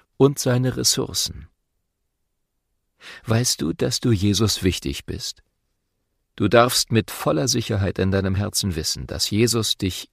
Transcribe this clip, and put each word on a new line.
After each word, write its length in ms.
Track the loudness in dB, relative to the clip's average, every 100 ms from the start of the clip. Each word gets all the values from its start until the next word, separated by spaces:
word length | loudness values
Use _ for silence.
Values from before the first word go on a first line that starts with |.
| _ 2
und 220 | 2 2
seine 380 | 0 0 0 0
Ressourcen. 720 | 0 -2 -2 -4 -6 -8 -18 _ _ _ _ _ _ _ _ _ _ _ _ _ _ _ -20 -10 -2
Weißt 360 | 0 0 0
du, 120 | -2
dass 260 | -2 -2 0
du 120 | 2
Jesus 520 | 4 4 2 2 2
wichtig 420 | 0 0 -4 -8 -8
bist? 380 | -10 -10 -12 _ _ _ _ _ _ _ _ _ -2
Du 120 | 4
darfst 440 | 6 6 2 2
mit 200 | 0 0
voller 360 | -2 -2 0 0
Sicherheit 520 | -2 -2 0 0 0
in 120 | 0
deinem 220 | 2 0
Herzen 420 | 0 -2 -2 -2 -2
wissen, 300 | -4 -6 -6
dass 240 | -4 -2
Jesus 480 | 2 2 2 -2 -2
dich 320 | -4 -4 -8